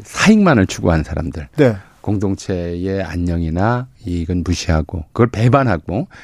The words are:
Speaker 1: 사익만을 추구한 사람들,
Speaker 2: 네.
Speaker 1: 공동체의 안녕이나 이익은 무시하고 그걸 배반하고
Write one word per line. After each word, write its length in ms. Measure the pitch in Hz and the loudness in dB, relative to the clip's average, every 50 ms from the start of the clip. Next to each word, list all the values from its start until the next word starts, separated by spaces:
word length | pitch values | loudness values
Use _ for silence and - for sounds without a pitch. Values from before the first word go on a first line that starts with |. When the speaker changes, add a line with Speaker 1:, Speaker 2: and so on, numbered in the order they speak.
Speaker 1:
사익만을 640 | - - - - - 196 220 214 196 175 139 107 95 | -20 -12 -6 2 4 4 6 6 6 6 6 4 4
추구한 360 | - - - 107 92 82 80 | 2 0 -2 0 2 2 2
사람들, 460 | 73 - 78 78 80 76 - 80 71 - _ | 0 -2 -4 -6 -6 -6 -8 -10 -12 -8 _
Speaker 2:
네. 200 | 151 143 120 104 98 - - _ _ | 2 2 2 2 -2 -8 -18 _ _
Speaker 1:
공동체의 1040 | - 98 107 98 104 98 98 - - - 95 87 87 87 87 87 90 95 95 98 | -6 -4 -4 -2 -2 -2 -4 -4 -4 -6 -4 -4 -4 -6 -6 -4 -4 -4 -4 -4
안녕이나 840 | 92 82 82 87 85 87 85 85 85 78 80 87 101 113 123 123 127 - _ _ - | -4 -4 -4 -4 -2 -2 -2 -2 -2 -2 -2 0 0 0 0 -2 -4 -8 _ _ -10
이익은 380 | 92 87 87 82 82 87 87 80 | -6 -6 -4 -4 -2 -4 -2 -2
무시하고 600 | 87 85 - - - 82 78 76 - - 85 78 - | -2 -4 -2 0 0 0 0 0 -2 -6 -10 -10 -6
그걸 140 | _ - 120 | _ 0 0
배반하고 800 | 117 - 101 117 123 127 139 131 120 92 80 - - 85 117 180 - - - | 2 2 0 2 4 4 4 2 2 0 -2 -4 -4 -4 -4 -6 -6 -12 -20